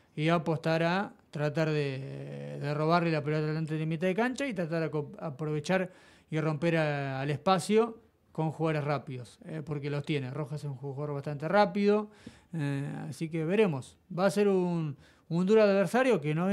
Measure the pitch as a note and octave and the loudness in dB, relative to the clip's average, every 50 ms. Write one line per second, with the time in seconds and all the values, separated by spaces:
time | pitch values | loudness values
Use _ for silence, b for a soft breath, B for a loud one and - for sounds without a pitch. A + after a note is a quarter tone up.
0 | b b _ - D3+ D#3+ E3+ E3+ C#3+ E3+ D#3+ D#3 - E3 D#3+ E3 E3 E3 F3 F#3+ | b b _ -2 2 2 2 2 2 0 -2 0 0 0 2 2 2 2 0 0
1 | G#3 - - - _ _ - D3+ D3 D3+ C#3 E3 D#3+ D#3 D#3 D3+ D3 C#3 C3+ C3 | -2 -4 -8 -16 _ _ -6 -4 -4 -2 0 0 0 0 0 0 -2 -2 -4 -6
2 | C3+ C#3 C3+ C#3 C#3 C#3+ C#3+ C#3+ C#3+ C#3+ D3 C#3+ C#3+ C#3+ D3 D3 D#3 D#3 E3+ F3 | -8 -10 -10 -10 -10 -10 -10 -10 -10 -10 -8 -6 -4 -4 -2 0 2 4 4 4
3 | E3+ E3+ D#3+ D3+ C3+ D3 D3+ D#3 D#3 D3+ D#3 D#3+ D#3+ D3 D#3 D#3 D#3+ D#3+ E3 D#3 | 4 2 0 0 0 -2 -2 -2 -2 -2 -2 -4 -4 -4 -4 -4 -2 -2 -2 -2
4 | F3 F#3 F#3 G3 A#3 B3+ C4 A#3 C#4 C#4 A3+ F3 F3 D3+ E3 E3 D#3+ D#3 D3+ D3+ | 0 0 0 0 0 -2 -2 -2 -4 -4 -2 -4 -4 -2 -2 -2 -2 -2 -2 -4
5 | C#3+ C#3 - - F3+ E3 C#3 - D#3+ D3+ D3+ D3+ D3+ - F3+ F#3+ F#3 F3+ b b | -6 -6 -10 -10 -10 -10 -8 -6 -4 -4 -4 -4 0 0 0 0 0 -2 b b
6 | b b b b b b D3+ D#3 D3+ D#3 D#3 C#3 E3 E3+ E3 E3 D#3 D3+ D3 C#3+ | b b b b b b -4 -2 0 0 0 0 2 2 2 4 2 2 0 -2
7 | C#3 C3+ C3+ C3 C#3 C#3+ D3 C3 - G3 F#3+ F3+ - - G#3 A3 A#3 A#3 A3+ - | -2 -4 -4 -4 -2 -2 -2 0 2 2 2 2 2 4 4 4 4 2 0 -8
8 | - _ _ _ _ _ - - D#3+ D#3+ D3 - D#3+ E3 D#3 D3+ C#3 D3 D3 C#3 | -18 _ _ _ _ _ -6 -4 -2 -2 -2 -2 0 0 0 0 0 0 -2 -2
9 | - - C3 B2 A#2+ - - - - - D#3+ D#3+ C#3+ - D3+ C#3 C3+ D3 C#3+ C#3+ | -4 -6 -10 -12 -12 -14 -18 -18 -14 -12 -10 -10 -8 -6 -6 -6 -4 -4 -4 -4
10 | C#3 - D#3+ C#3+ C3 B2+ C3 C#3+ D#3 B2+ D3+ D3 D3 C#3+ C#3 A#2+ C#3 C#3+ C3 C3+ | -2 -2 -2 -2 -2 -4 -6 -8 -8 -8 -8 -8 -8 -8 -10 -8 -10 -10 -8 -6
11 | D3 D3 D3 C#3 C3+ D3+ D3 C#3 D3+ D#3+ F#3 G3+ G#3 G3 F3 G3+ G3+ G3+ G#3 G#3+ | -6 -6 -6 -6 -6 -6 -6 -6 -2 2 4 4 4 4 4 2 4 4 4 4
12 | G#3+ G#3 B B B B B B B B - E3 C#3+ C#3+ C#3+ C#3 C#3 D3 D#3 - | 2 -2 B B B B B B B B -6 -4 -2 -2 -2 -2 -4 -6 -6 -8
13 | D#3 D#3+ C3+ - E3 D#3+ D#3+ E3 D#3 D#3 F#3 G#3+ A3 F#3+ D3+ C3 B2 - - _ | -8 -10 -8 -8 -8 -6 -4 -4 -2 2 2 4 4 4 2 -2 -6 -10 -16 _
14 | _ _ F3+ D#3+ F#3+ G3+ G3 G3+ G#3 G3+ G3 F#3 F3+ F3+ F3 E3+ D#3+ D3+ C3 b | _ _ -4 0 0 2 4 4 4 4 4 4 2 2 0 0 -2 -4 -6 b
15 | b b b b b b D#3+ E3+ F#3 F#3 A3 A3 G#3+ G3+ G3 G3 G3 - - A#3+ | b b b b b b 0 0 4 6 6 8 8 6 6 4 2 2 2 2
16 | C4 C4+ A3+ E3+ C#3 D3 D3+ D#3+ F3 F#3+ | 4 4 4 2 2 0 0 0 0 2